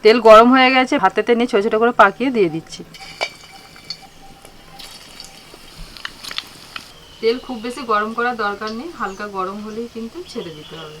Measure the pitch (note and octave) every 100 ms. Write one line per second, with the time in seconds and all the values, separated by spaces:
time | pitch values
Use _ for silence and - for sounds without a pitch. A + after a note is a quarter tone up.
0 | G#3+ B3 A3 G#3+ A#3+ C4 B3+ C4 B3+ D4
1 | F#3+ - G#3+ A#3 A#3+ G#3+ G#3+ A3 A#3 A#3
2 | G3+ G3 B3+ A#3+ F3 D#3+ - - F3+ -
3 | - - - - - - - - - -
4 | - - - - - - - F5+ - -
5 | - - - - - - - - - -
6 | - - - - - - - - - -
7 | - - A3+ B3+ - B3 A3+ B3 A#3+ G#3+
8 | G#3+ A3+ A#3+ A#3 G#3 G3+ G#3+ A3 D#4+ E4+
9 | G3+ F#3+ G#3 G3 F#3 G3+ G#3+ A3 A#3 A3+
10 | A3+ E4 F4+ B3 F3 D3+ D#3 D#3+ D#3 D#3